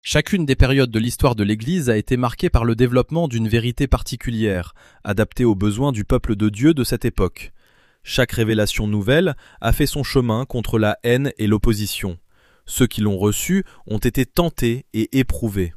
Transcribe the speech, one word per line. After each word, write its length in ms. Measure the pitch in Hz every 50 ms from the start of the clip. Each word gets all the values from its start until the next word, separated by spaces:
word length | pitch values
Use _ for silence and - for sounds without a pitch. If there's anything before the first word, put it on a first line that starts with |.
Chacune 420 | _ - - 151 - - - 190 160
des 120 | 135 131
périodes 340 | - 139 127 135 139 131 120
de 80 | 110 110
l'histoire 380 | 113 120 117 - - 135 120
de 80 | 110 104
l'Église 440 | 101 110 107 110 135 185 185 139 123
a 80 | 110
été 200 | 107 104 - 131
marquée 340 | 123 123 117 - - - 170
par 140 | - 120 117
le 100 | 117 113
développement 540 | 110 127 123 123 127 120 - 151 165 170 147
d'une 200 | 117 117 113 107
vérité 380 | 110 117 113 123 120 - 143
particulière, 880 | 131 - 120 - - - 120 - 123 117 110 110 104 95 90 85 - - - - - _ _ _
adaptée 400 | - 101 104 107 - - - 123
aux 100 | 117 104
besoins 380 | 92 104 107 101 113 139 143
du 120 | 127 104 101
peuple 300 | - 131 123 - - 110
de 140 | 101 107 107
Dieu 260 | 101 104 127 160 165
de 80 | 139
cette 220 | 120 - 135 113 -
époque. 480 | 117 - - 98 87 - - - - - - _ _ _ _ _ _ _ _
Chaque 300 | - - - - 123 -
révélation 560 | - 120 113 107 113 107 104 101 - - 107 104
nouvelle 480 | 104 104 98 110 135 160 190 175 131 - - - - -
a 120 | - 113
fait 140 | - - 151
son 160 | 135 - 147
chemin 420 | 131 - - 139 123 117 107 113 135
contre 340 | - - 120 110 - - 110
la 200 | 107 104 107 - -
haine 280 | 120 120 127 139 135 - -
et 80 | 110
l'opposition. 720 | 104 110 104 - - 107 104 107 98 - - - 95 85 85 _ _ _ _ _ _ _ _ _
Ceux 220 | - - - 127 120
qui 120 | - 107
l'ont 180 | 104 104 98 92
reçue 460 | 101 104 101 - - - 180 196 180 - - - -
ont 120 | - 107 104
été 280 | - 123 - 135 127
tentés 600 | - _ - 175 165 - - 123 117 117 127 - _
et 260 | - 110 110 - - 135
éprouvés. 540 | 127 - - - 120 110 98 101 90 82 -